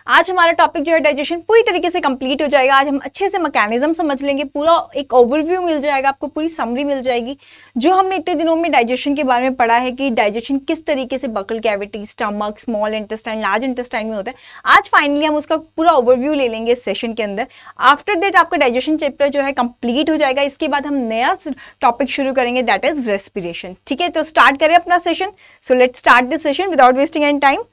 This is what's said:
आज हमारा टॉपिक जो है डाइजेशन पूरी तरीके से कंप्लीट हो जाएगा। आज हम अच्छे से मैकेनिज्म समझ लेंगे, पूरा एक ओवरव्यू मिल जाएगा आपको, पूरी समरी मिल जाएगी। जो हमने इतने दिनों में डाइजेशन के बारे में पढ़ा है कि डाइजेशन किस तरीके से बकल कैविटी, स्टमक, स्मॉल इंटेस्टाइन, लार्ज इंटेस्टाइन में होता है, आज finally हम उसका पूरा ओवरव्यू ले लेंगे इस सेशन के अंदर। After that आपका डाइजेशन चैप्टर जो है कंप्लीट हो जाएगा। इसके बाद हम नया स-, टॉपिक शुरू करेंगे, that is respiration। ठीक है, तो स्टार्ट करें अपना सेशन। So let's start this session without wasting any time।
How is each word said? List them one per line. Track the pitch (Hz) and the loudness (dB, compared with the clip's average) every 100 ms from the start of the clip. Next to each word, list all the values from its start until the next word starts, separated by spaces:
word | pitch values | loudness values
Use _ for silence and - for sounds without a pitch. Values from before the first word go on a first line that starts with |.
| - | 0
आज | 277 339 | 2 2
हमारा | 370 339 | 2 2
टॉपिक | 339 311 339 | 4 2 2
जो | 294 | 0
है | 330 | 2
डाइजेशन | 294 277 285 339 | 2 0 -4 -6
पूरी | 339 453 | 2 4
तरीके | 466 349 349 | 4 0 -2
से | 359 | -2
कंप्लीट | 285 262 262 285 | -2 -2 -4 -2
हो | 294 | 2
जाएगा। | 277 262 269 | 2 4 4
आज | 285 | 2
हम | 269 | -2
अच्छे | 269 - 381 | -6 -4 -2
से | 381 | -2
मैकेनिज्म | 302 262 208 240 294 | -2 0 0 0 -2
समझ | 330 311 269 | -2 -2 -2
लेंगे, | 277 277 | -4 -4
पूरा | 294 285 311 339 - - | -4 -2 2 0 0 -8
एक | 285 | 0
ओवरव्यू | 247 240 302 311 370 | 2 4 2 0 -2
मिल | 349 302 | -2 -2
जाएगा | 285 269 269 | -2 0 -2
आपको, | 269 285 | -4 -8
पूरी | 302 320 | -6 -6
समरी | 320 233 247 | -4 -6 -4
मिल | 285 277 | -4 -4
जाएगी। | 254 240 240 277 _ - - 240 | -2 -2 -4 -10 _ -20 -10 -2
जो | 285 | 2
हमने | 381 381 381 | 2 2 0
इतने | - 302 | -2 -2
दिनों | 330 330 | 0 0
में | 339 | 2
डाइजेशन | 269 233 254 294 285 | 2 2 -2 -2 -2
के | |
बारे | 262 240 | 0 0
में | 262 262 | 0 0
पढ़ा | 226 233 | 2 2
है | 254 | 0
कि | 247 277 | -4 -2
डाइजेशन | 233 208 220 233 277 | 0 0 -2 -4 -4
किस | 269 320 330 | -4 -6 -2
तरीके | 277 254 262 | -4 -4 -6
से | 269 | -6
बकल | 214 196 220 | -6 -6 -4
कैविटी, | 220 202 202 208 208 | -2 -2 -6 -12 -12
स्टमक, | - 214 208 208 214 | -6 -6 -4 -6 -8
स्मॉल | - 214 214 | -6 -4 -2
इंटेस्टाइन, | 220 208 220 233 220 | -4 -8 -10 -8 -4
लार्ज | 208 208 | -2 -2
इंटेस्टाइन | 269 247 247 240 220 | -2 -6 -6 -6 -6
में | 214 | -8
होता | 208 | -8
है, | 277 - - - | -12 -20 -8 4
आज | 349 381 | 4 6
finally | 370 294 285 311 | 2 2 0 0
हम | 302 | -2
उसका | 294 320 | -2 -4
पूरा | 320 - 330 | -4 0 4
ओवरव्यू | 302 233 254 277 | 4 4 2 2
ले | 294 247 | 0 -2
लेंगे | 220 226 | -2 -2
इस | 240 | -2
सेशन | 214 - 233 | -2 -6 -6
के | 226 | -6
अंदर। | 214 202 262 - - - 247 | -6 -6 -8 -12 -20 0 2
After | 285 - 370 | 2 2 -2
that | 392 370 | 2 2
आपका | 339 339 | 2 2
डाइजेशन | 262 240 262 311 | 2 0 -2 -2
चैप्टर | 294 - 285 | -2 0 0
जो | 285 | 0
है | 277 | -2
कंप्लीट | 277 240 - 240 247 311 | -2 -4 -4 -2 0 0
हो | 311 | 2
जाएगा। | 277 262 285 | 2 0 -2
इसके | 277 311 | -2 -2
बाद | 285 294 | -2 -2
हम | |
नया | 285 226 220 269 370 | -4 -2 -2 -2 -2
स-, | 302 269 - - | -6 -12 -14 -2
टॉपिक | 247 233 262 | 0 0 -4
शुरू | - 269 | -2 -2
करेंगे, | 262 240 247 | 0 0 0
that | 233 196 277 | 0 0 0
is | 302 | -2
respiration। | 240 196 - 208 175 170 185 175 - | -2 -4 -4 -10 -8 -10 -14 -14 -8
ठीक | 269 | -4
है, | 349 | -2
तो | 320 | -2
स्टार्ट | 302 320 254 277 | -2 4 4 4
करें | 311 349 | 4 4
अपना | 349 349 | 4 0
सेशन। | 349 320 381 - _ _ | 0 -2 -4 -8 _ _
So | - | 0
let's | 254 247 - | 2 2 2
start | 320 247 | 4 4
this | 254 311 | 4 -2
session | 311 277 381 | -2 -2 -2
without | 294 254 | 4 6
wasting | 254 294 311 | 6 0 0
any | 294 285 | 0 2
time। | 277 339 466 | 2 0 -6